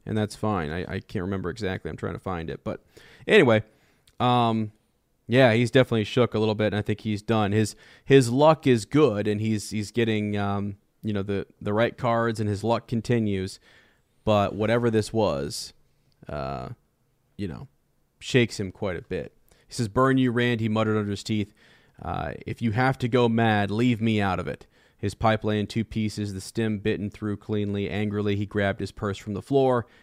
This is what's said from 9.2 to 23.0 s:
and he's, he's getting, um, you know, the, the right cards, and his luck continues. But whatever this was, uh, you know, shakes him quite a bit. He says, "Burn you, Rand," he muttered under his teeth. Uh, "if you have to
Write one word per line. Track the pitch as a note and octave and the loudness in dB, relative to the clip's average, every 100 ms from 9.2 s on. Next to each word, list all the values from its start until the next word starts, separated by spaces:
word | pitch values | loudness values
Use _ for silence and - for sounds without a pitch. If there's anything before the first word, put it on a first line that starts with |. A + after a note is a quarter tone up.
| G#2 | -2
and | G#2+ | -2
he's, | A2 G#2+ - | -2 -2 -4
he's | G#2+ G2+ | -8 -4
getting, | A#2+ A2+ G#2+ G#2 G#2 | -2 0 0 -2 -2
um, | G2+ G2+ G2+ G2+ _ _ | -2 -4 -6 -10 _ _
you | A2 | -6
know, | G#2 | -4
the, | G2 G2 - - | -4 -4 -6 -8
the | G#2 | -4
right | G#2+ A#2 - | 0 0 -2
cards, | B2 A#2 A#2 A2+ | -2 0 0 -2
and | G#2 | -2
his | G2 | -2
luck | G#2+ A2+ - | -2 -2 -2
continues. | A#2 - A#2+ G#2+ G2 F#2+ - _ - _ _ _ _ - | -4 0 0 0 -2 -4 -10 _ -20 _ _ _ _ 0
But | G#2 G2+ F#2+ | 2 2 0
whatever | G#2+ A#2+ A#2+ | 0 2 2
this | A2 G#2 | 0 0
was, | A2 G2+ C#2 C#2+ - - - _ _ _ _ - | 0 0 0 -4 -8 -14 -18 _ _ _ _ -12
uh, | D2 C2+ C2+ B1 - _ _ _ _ _ - | -8 -8 -8 -10 -14 _ _ _ _ _ -10
you | F#2+ | -10
know, | A1+ C3+ _ _ _ _ _ | -10 -16 _ _ _ _ _
shakes | - B2+ A#2 - | 0 2 2 -2
him | F#2+ | -8
quite | - G2+ E2+ | -6 -6 -6
a | |
bit. | - F#2 - _ _ _ - | -6 -8 -8 _ _ _ -12
He | |
says, | - A2 | -6 -2
"Burn | B2 C3 C3 | 2 4 4
you, | B2+ | 2
Rand," | A#2 A#2+ A#2 | 2 0 0
he | A2 | 0
muttered | G#2+ A2 G#2+ | 0 0 0
under | G2+ | -2
his | G2 | -4
teeth. | - G#2+ G2 _ _ _ _ - | -2 -2 -4 _ _ _ _ -12
Uh, | - F2 D#2+ - - | -8 -6 -6 -8 -10
"if | - | -4
you | A#2 | -2
have | G#2 C3 | 2 2
to | C3 | 0